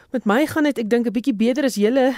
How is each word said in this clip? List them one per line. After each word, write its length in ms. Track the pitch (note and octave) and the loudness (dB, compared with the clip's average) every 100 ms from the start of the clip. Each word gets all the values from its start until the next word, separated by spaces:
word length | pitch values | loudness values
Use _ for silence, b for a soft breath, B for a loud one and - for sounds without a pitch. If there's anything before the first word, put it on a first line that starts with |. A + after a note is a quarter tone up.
| - | -8
Met 140 | B3+ G#3 | -6 0
my 200 | A3 D#4 | 0 0
gaan 180 | D#4+ | 0
dit, 140 | D4 C4 | 0 0
ek 120 | G#3+ | 0
dink, 180 | A#3+ A#3 | 0 0
'n 40 | |
bietjie 240 | A3 B3+ G3+ | -2 -2 0
beter 280 | A3+ B3+ | 0 0
as 120 | C4+ G3+ | -2 0
julle. 380 | G#3 C4+ B3+ | 0 2 2